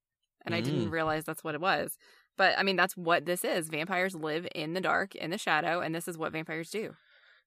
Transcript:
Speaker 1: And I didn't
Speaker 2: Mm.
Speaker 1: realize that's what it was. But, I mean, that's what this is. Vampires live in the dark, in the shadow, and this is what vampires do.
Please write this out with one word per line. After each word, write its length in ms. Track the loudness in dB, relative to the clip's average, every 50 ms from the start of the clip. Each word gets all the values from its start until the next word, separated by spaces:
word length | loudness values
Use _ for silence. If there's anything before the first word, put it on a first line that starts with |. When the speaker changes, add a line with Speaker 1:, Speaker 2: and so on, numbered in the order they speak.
| _ _ _ _ _ _ _ _ -6
Speaker 1:
And 80 | -2 -2
I 60 | 0
didn't 260 | 0 0 0 0 0 0
Speaker 2:
Mm. 40 |
Speaker 1:
realize 320 | 0 0 0 0 0 0 -2
that's 200 | -4 -6 -6 -6
what 120 | -6 -4
it 60 | 0
was. 360 | 2 2 2 2 0 -2 -6 -10 -16 -20 -20 -20 _ _ _
But, 220 | 4 4 4 6 4
I 60 | 2
mean, 120 | 2 4
that's 220 | 4 4 4 2 -2
what 280 | 2 2 4 4 4
this 200 | 0 -2 0 0
is. 240 | 0 0 0 0 -2
Vampires 460 | -4 -4 -2 -2 0 0 0 0 -2
live 320 | -4 -4 -2 -2 -2 -4 -4 -6
in 180 | -4 -4 -2 -2
the 80 | 0
dark, 340 | 2 2 2 2 2 -2 -4
in 140 | -6 -6 -4
the 80 | -4 -2
shadow, 420 | 0 2 2 2 2 2 0 0
and 140 | 0 -2 -2
this 140 | -4 -4 -6
is 100 | -6 -4
what 140 | -4 -4 -4
vampires 360 | -4 -6 -4 -6 -6 -6 -6
do. 240 | -6 -6 -6 -6 -10 -14 _ _ -20 -20 _ -20 -20 _ _